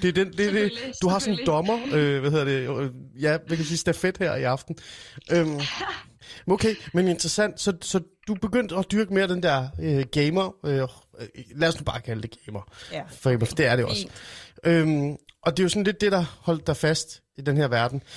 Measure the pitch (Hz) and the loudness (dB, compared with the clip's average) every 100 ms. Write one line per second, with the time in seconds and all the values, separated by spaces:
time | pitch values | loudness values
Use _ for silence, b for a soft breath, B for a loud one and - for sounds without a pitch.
0 | 180 175 190 170 208 208 202 233 262 - | 0 2 0 0 0 2 0 -2 -10 -2
1 | 185 190 214 180 170 151 185 233 269 156 | 0 2 0 0 2 2 2 -2 0 2
2 | 143 139 143 156 139 135 127 120 135 127 | 2 2 2 0 2 0 -2 -4 -4 -8
3 | 139 127 151 156 - 165 156 165 175 160 | -18 -2 0 0 -2 -4 -2 -2 0 0
4 | 185 - 170 131 127 135 - - B B | -2 0 -2 0 0 -2 -4 -12 B B
5 | B B - 170 160 143 143 - 370 - | B B 0 2 2 -2 -6 -6 -8 -8
6 | - _ B B - 190 220 208 - 175 | -14 _ B B -2 2 2 0 -2 2
7 | 185 170 160 - 208 - 202 175 - 185 | 2 2 -2 0 0 0 -4 -4 -2 -4
8 | - _ - 196 214 240 208 180 - 208 | -4 _ -6 -4 0 0 0 -2 0 0
9 | 196 196 190 180 170 139 131 - 160 139 | 2 2 2 2 2 2 0 -4 0 0
10 | 131 151 147 185 190 - 151 135 127 - | 2 2 2 2 -2 -4 -2 -2 -2 -8
11 | _ - 110 - 123 135 165 160 147 120 | _ -16 -16 -16 -16 0 0 2 -6 -6
12 | 120 110 113 - - 104 - B B - | -6 -8 -8 -12 -12 -12 -14 B B -10
13 | - - 131 120 113 - 120 123 113 104 | -12 -4 0 2 0 0 2 2 0 -2
14 | 92 B B B B B 170 165 156 151 | -6 B B B B B 4 4 4 2
15 | 143 147 - _ 170 180 180 208 202 208 | 0 -6 -16 _ -2 2 2 2 0 2
16 | 208 190 160 - - 160 - 143 156 160 | 2 2 0 -4 -2 -2 0 0 2 0
17 | - - _ - 139 143 139 120 120 135 | -4 -14 _ -6 0 2 4 4 2 -2
18 | B | B